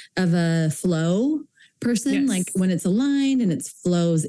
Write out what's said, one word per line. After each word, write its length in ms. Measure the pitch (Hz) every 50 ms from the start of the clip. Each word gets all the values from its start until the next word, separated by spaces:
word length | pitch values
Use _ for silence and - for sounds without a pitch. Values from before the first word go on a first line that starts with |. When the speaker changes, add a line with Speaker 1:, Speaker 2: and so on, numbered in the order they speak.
| - - _
Speaker 1:
of 180 | 185 185 170 175
a 360 | 175 170 165 165 165 160 151
flow 760 | 147 - - 180 165 160 165 170 180 208 254 294 311 285 - - _ _ - _ _ _
person, 320 | - 240 240 - - 277 277
Speaker 2:
Yes. 140 | 277 277 254
Speaker 1:
like, 220 | 196 180 180 - -
when 160 | 190 185 185
it's 160 | 175 160 -
aligned 560 | 175 190 233 277 285 277 277 277 269 269 254
and 100 | 226 180
it 100 | - - - - - -
flows 440 | - 180 180 170 170 170 165 156 -